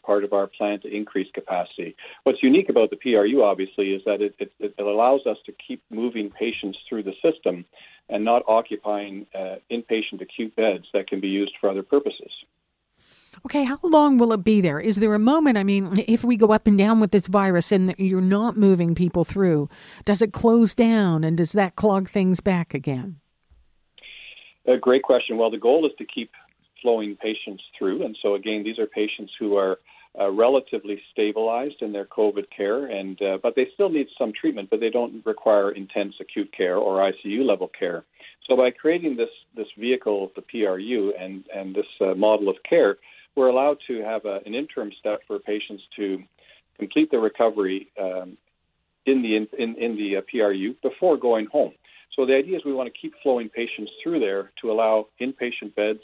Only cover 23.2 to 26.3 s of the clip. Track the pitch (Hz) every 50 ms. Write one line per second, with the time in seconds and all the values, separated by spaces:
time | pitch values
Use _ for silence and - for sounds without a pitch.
23.2 | _ _ _ _ _ _ _ _ _ _ _ _ _ _ _ - - - - -
24.2 | - - - - - - _ _ - - 127 120 - 127 127 135 131 - 131 120
25.2 | - - 120 110 117 113 107 107 98 117 135 156 156 143 - - - - - 127
26.2 | 117 -